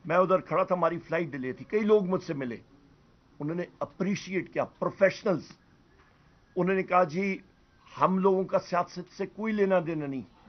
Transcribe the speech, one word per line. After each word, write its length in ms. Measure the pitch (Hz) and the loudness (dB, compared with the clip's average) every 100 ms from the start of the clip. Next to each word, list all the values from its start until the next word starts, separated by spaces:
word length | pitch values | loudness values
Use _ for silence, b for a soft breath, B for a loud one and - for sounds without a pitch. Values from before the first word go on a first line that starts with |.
| 160 | 0
मैं 100 | 175 | 2
उधर 240 | 185 185 | 4 2
खड़ा 240 | - 175 | 0 -2
था, 100 | 185 | 0
हमारी 240 | 180 165 170 | 2 0 -2
फ्लाइट 320 | - 160 165 | -4 -4 -4
डिले 220 | 139 127 | -6 -6
थी, 120 | - 131 | -8 -4
कई 100 | 214 | 0
लोग 260 | 208 214 180 | 4 4 4
मुझसे 280 | 185 175 | -2 -2
मिले, 280 | 147 127 104 - - _ _ _ _ _ - | -6 -6 -8 -14 -20 _ _ _ _ _ -10
उन्होंने 280 | 147 175 175 - | -6 -6 -8 -8
appreciate 720 | 147 - 190 202 - 185 170 | -8 -4 -2 -4 -4 -6 -4
किया, 120 | - | -4
professionals। 960 | 123 - 170 - 190 - 214 156 - - _ _ _ _ _ _ _ _ _ - | -4 -4 -4 2 2 2 -2 -2 -4 -20 _ _ _ _ _ _ _ _ _ -2
उन्होंने 260 | 175 190 | 0 0
कहा, 220 | 185 180 | 2 2
"जी 400 | 175 165 196 190 - _ _ _ - - | 2 0 -2 -4 -10 _ _ _ -12 0
हम 220 | 180 190 | 2 4
लोगों 260 | 190 190 | 4 2
का 140 | 175 190 | 2 -2
सियासत 480 | - 175 180 180 180 | 0 -2 -2 -8 -14
से 200 | - 190 | -10 -10
कोई 260 | - 220 | -6 -4
लेना 280 | 214 196 185 | 0 4 2
देना 260 | 160 160 143 | 2 -4 -6
नहीं, 180 | 135 98 _ | -8 -10 _